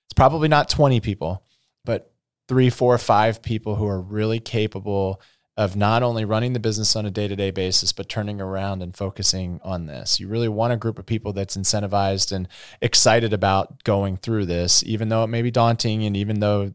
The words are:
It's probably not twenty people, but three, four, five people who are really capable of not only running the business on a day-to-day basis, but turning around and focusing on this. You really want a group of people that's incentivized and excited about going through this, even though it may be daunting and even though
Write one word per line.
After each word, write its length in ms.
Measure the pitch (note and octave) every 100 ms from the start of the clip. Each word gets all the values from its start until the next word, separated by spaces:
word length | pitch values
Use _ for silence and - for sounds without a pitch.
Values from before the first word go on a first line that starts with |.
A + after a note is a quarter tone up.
| -
It's 80 | -
probably 320 | C3+ D#3 D3+
not 220 | D3+ -
twenty 300 | - C#3+ B2
people, 440 | A2 G2 D#2+ F#2+ - _ _ _ -
but 260 | A2+ - _ _ _ -
three, 240 | B2+ B2+
four, 260 | - B2 A#2+
five 460 | - G#2+ A2 A2
people 320 | - A2 A2 G#2
who 100 | G#2+
are 160 | F#2+
really 380 | F2+ G#2+ G#2+ A2+
capable 800 | A2 A2+ G#2+ G2+ G#2 G2 F#2+ F#2+ _ _ _ -
of 200 | G2+ G2
not 260 | G2+ A2+
only 240 | B2 A#2 G#2+
running 280 | A2 B2
the 60 | B2
business 360 | A2 G#2+ G#2+ A2+
on 100 | G#2
a 60 |
day-to-day 400 | G2 G#2 G2 G2
basis, 400 | F#2+ F#2 F#2 G2+
but 180 | - G2
turning 320 | - G#2 G#2
around 400 | F#2+ F#2+ G2 F#2+
and 140 | F2 -
focusing 640 | G2 - F#2+ F#2 F2+ F2
on 220 | F#2 F2+ D#2+
this. 340 | C2 G#1 -
You 80 | F#2+
really 200 | A2+ A#2
want 260 | G#2 A#2
a 40 | A#2
group 200 | A2+ -
of 80 | F#2+
people 260 | A2 G#2
that's 240 | G2 G2 G2
incentivized 760 | F#2+ G#2 G2+ G2+ G2 F#2+ -
and 160 | G2 F#2 - - -
excited 520 | A#2+ - A#2+ A2+ A2+
about 500 | G#2 G2 G2 F2+ -
going 340 | - G2+ G2 F#2
through 300 | - A2 F#2
this, 360 | F2 F2 -
even 260 | - A2 A2
though 140 | A2+
it 40 | A2+
may 160 | A#2
be 80 | A#2+
daunting 540 | A#2+ A#2 A#2 A#2 A2 G#2+
and 120 | G2
even 220 | G2+ G#2+
though 340 | G#2 G#2 G2+